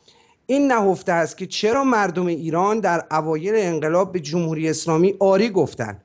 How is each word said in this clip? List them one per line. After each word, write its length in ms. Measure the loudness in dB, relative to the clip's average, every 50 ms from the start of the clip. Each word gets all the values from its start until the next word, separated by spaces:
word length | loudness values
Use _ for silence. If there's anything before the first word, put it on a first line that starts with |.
| _ _ _ _ _ _ _ _ _
این 260 | -2 0 2 2 2
نهفته 400 | 2 2 2 2 0 0 -2 0
است 240 | 0 0 0 -2 -4
که 100 | -10 -12
چرا 380 | -10 -6 -2 0 0 0 2 2
مردم 420 | 2 2 2 0 0 -2 -2 -2
ایران 540 | -2 -2 -4 -4 -2 0 0 0 0 0 0
در 240 | 0 0 0 0 -2 -2
اوایل 440 | -2 -2 0 -2 -2 -4 -2 -2 0
انقلاب 560 | 0 0 0 -2 -2 0 0 2 2 0 0
به 80 | -2 -6
جمهوری 480 | -6 -4 -2 -2 -2 -2 -2 -2 -2 -2
اسلامی 460 | -2 -2 -2 0 2 2 2 2 2 2
آری 320 | 2 4 4 4 2 2
گفتن. 500 | 2 0 0 0 -2 -6 -8 -8 -10 -12